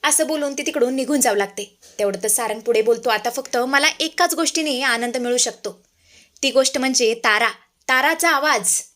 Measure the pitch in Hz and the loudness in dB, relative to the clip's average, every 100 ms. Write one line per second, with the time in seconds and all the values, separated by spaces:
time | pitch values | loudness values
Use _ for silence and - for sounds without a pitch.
0 | 294 294 302 302 285 277 285 294 247 262 | 0 0 0 -2 -4 -4 -4 0 0 0
1 | 254 285 240 202 196 190 202 _ - - | 0 2 2 2 -2 -4 -14 _ -20 -4
2 | 202 190 214 202 226 214 233 226 220 226 | -2 -2 -2 -2 -2 -6 0 2 4 2
3 | 247 214 240 233 254 247 254 277 302 - | 2 0 -2 -6 -4 -2 0 2 2 0
4 | 320 - 349 320 320 311 302 254 269 233 | -6 0 0 0 -2 -2 -2 -2 -2 -2
5 | 240 247 240 247 240 - 208 180 _ _ | -2 -4 -2 0 -2 -4 -12 -14 _ _
6 | _ - _ _ 277 247 262 285 262 262 | _ -20 _ _ 0 2 2 0 0 2
7 | 233 233 233 214 226 - _ _ - 254 | 0 2 2 2 0 -2 _ _ 0 2
8 | 277 330 339 294 302 262 180 - - | 2 2 2 2 2 0 0 -4 -6